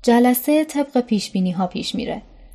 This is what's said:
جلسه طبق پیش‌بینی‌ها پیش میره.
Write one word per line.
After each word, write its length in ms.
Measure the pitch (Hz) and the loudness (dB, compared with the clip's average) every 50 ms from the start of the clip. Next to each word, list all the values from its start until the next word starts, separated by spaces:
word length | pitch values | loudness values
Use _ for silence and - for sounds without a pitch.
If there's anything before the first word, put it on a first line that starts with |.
جلسه 600 | - 247 233 240 240 247 247 247 - - 302 311 311 | 2 4 4 4 4 4 2 0 0 0 2 2 0
طبق 360 | 311 - 294 277 277 - 254 | 0 -2 -4 -4 0 -2 -2
پیش‌بینی‌ها 640 | 247 - 226 202 - - - 196 185 185 180 175 190 | 0 0 -2 -2 -2 -4 -4 -2 -2 -2 -2 -2 -4
پیش 280 | 180 - - - - - | -4 -4 -8 -8 -6 -6
میره. 280 | - - - 165 - - - - - - - | -6 -6 -6 -8 -10 -12 -18 -20 -20 -20 -20